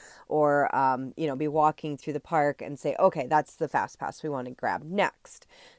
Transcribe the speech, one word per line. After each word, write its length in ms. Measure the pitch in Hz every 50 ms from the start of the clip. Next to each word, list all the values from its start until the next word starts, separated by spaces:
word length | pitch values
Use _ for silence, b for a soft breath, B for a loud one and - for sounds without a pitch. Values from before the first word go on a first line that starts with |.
| B B B B B B
or, 460 | - 151 151 147 143 143 139 - -
um, 380 | 127 135 131 131 127 135 131 -
you 120 | - 160 151
know, 100 | 135 131
be 100 | 151 151
walking 480 | 143 156 151 156 151 - - 151 147
through 180 | 135 - - 143
the 60 | 147
park 420 | - - 170 160 147 147 139 -
and 160 | - - 143 135
say, 200 | - 147 135 -
"Okay, 280 | 185 190 - 160 131 123
that's 280 | 156 151 151 - -
the 140 | - 160 139
Fast 280 | - 131 98 - - -
Pass 260 | - - - - -
we 60 | 156
wanna 220 | 143 131 123 127
grab 320 | 127 - - 117 92 87 147
next." 640 | 156 180 208 190 - - _ - - - - - B B B B B B